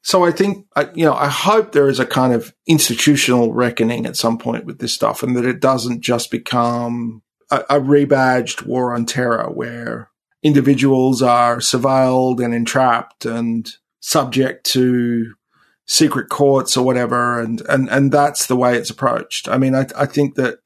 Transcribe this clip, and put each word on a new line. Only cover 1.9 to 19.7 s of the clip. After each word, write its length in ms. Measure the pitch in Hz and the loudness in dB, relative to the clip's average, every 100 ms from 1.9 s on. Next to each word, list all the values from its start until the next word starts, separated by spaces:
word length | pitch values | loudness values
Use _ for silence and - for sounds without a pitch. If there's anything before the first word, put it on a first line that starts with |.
| 123 | 2
a 60 | 127 | -2
kind 280 | 135 127 | 0 2
of 180 | 120 - _ - | 0 -4 _ 0
institutional 840 | 156 - 117 - 143 - 123 117 | 2 2 0 2 2 2 2 2
reckoning 520 | 117 123 117 113 120 | 0 -2 0 -2 -2
at 120 | 113 - | -6 -2
some 200 | 117 117 | -2 -2
point 280 | 123 117 | -6 -8
with 160 | 117 - | -10 -10
this 120 | 117 | -8
stuff 300 | - 110 - | -2 -2 -2
and 140 | 123 123 | -4 -2
that 100 | 120 | -2
it 140 | 123 | 0
doesn't 400 | 131 131 120 117 | 0 0 -2 -6
just 300 | - 120 - | -2 -2 -2
become 920 | 117 - 123 120 120 120 120 117 110 _ _ _ | -8 -2 0 0 -2 -4 -6 -8 -10 _ _ _
a, 100 | 139 - | -4 0
a 100 | 143 | 0
rebadged 880 | 135 143 139 139 131 127 123 - - | 4 2 4 2 2 0 -2 -10 -6
war 280 | 123 123 | -4 -2
on 120 | 120 117 | -4 -4
terror 420 | 131 123 113 - | -2 -2 -2 -4
where 600 | - 120 120 117 117 - _ _ _ | -8 -10 -10 -10 -10 -14 _ _ _
individuals 800 | 151 143 131 135 135 135 131 123 | 2 4 4 4 4 4 2 2
are 360 | 123 120 120 120 | 2 4 2 0
surveilled 840 | - 127 135 131 131 131 131 120 | -2 0 2 2 2 2 0 0
and 80 | 120 | -2
entrapped 720 | 117 117 135 127 117 - _ | -2 0 2 2 0 -4 _
and 520 | 123 117 117 113 110 - _ _ | -8 -4 -4 -4 -8 -18 _ _
subject 640 | - 160 127 123 131 - - | -2 -2 0 0 -2 -4 -4
to 600 | 131 127 123 120 117 113 - _ _ _ _ - | 0 2 2 0 -2 -6 -12 _ _ _ _ -4
secret 420 | - 156 135 - | 2 2 0 -6
courts 480 | - 139 135 127 131 | 0 2 2 0 0
or 80 | |
whatever. 560 | 127 123 120 123 120 120 | 0 0 -2 -2 -2 -2
And, 200 | 113 113 - | -4 -6 -2
and, 200 | 139 131 | -2 0
and 220 | 131 139 | 2 2
that's 360 | 143 143 - - | 4 2 -2 -2
the 100 | 127 | 0
way 200 | 123 120 | 2 0
it's 140 | - | -4
approached. 560 | 110 131 120 - - - | -4 -2 -2 -6 -12 -4
I 100 | 117 | -2
mean, 200 | 131 | 0